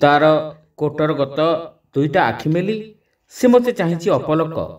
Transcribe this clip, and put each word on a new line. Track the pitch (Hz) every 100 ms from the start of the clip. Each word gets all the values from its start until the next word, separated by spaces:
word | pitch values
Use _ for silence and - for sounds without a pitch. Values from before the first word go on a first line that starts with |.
ତାର | 143 147 156 156 156 - _ -
କୋଟରଗତ | 151 147 156 143 135 143 160 160 165 _ _ 135
ଦୁଇଟା | 147 185 127
ଆଖି | 113 156
ମେଲି | 170 190 220 220 - _ _ _
ସେ | - 254
ମୋତେ | 247 240
ଚାହିଁଛି | 240 170 170 170
ଅପଲକ। | 139 135 156 160 160 80